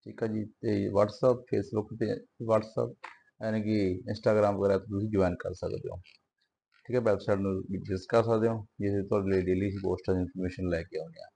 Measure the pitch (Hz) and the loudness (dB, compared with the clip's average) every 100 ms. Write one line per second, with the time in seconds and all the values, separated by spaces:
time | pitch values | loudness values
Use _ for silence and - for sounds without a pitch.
0 | - 110 113 107 107 _ 117 101 101 98 | -16 -6 -4 -4 -6 _ -2 0 2 4
1 | 104 - 131 123 - 107 101 107 104 110 | 2 4 2 2 0 -2 0 -4 -4 -4
2 | 107 98 - _ 113 110 110 - 120 - | -2 -2 -8 _ 2 2 2 -4 -4 -4
3 | - - _ _ 110 110 107 107 98 92 | -18 -20 _ _ -4 -2 0 2 2 -2
4 | 92 107 - 107 104 98 98 98 104 101 | -6 -2 2 4 4 4 2 2 0 -4
5 | 107 104 92 92 - 92 90 - - 90 | 0 2 2 0 -6 -6 -6 -6 -8 -12
6 | - - _ _ _ _ _ _ - 123 | -16 -20 _ _ _ _ _ _ -4 0
7 | 113 101 107 101 98 92 - 95 101 92 | 2 0 0 0 0 -2 -4 -8 -4 -6
8 | - 117 110 113 113 110 104 _ 101 101 | 2 2 4 2 2 0 -8 _ -2 -2
9 | 98 107 95 95 90 92 101 98 92 92 | 0 0 2 2 2 0 0 -2 -2 -2
10 | - 92 90 92 92 - 92 85 82 - | 0 0 0 -2 -6 -2 -2 -2 -4 -8
11 | 82 - - | -10 -14 -20